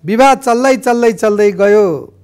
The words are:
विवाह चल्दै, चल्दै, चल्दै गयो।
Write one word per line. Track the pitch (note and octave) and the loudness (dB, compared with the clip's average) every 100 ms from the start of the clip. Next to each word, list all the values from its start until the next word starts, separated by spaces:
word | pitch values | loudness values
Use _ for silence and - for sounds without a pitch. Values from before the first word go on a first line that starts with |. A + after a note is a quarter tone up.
| D#3 | -6
विवाह | A3 C4+ C4 | 0 2 2
चल्दै, | C4+ A#3 C4+ C4 | 0 -2 0 0
चल्दै, | B3+ A#3+ A#3 | 0 0 0
चल्दै | G3+ A3 G#3 G#3 | 0 -2 0 -2
गयो। | F#3 G3+ G#3 G3+ D3 A#2+ _ | 0 2 2 2 -2 -10 _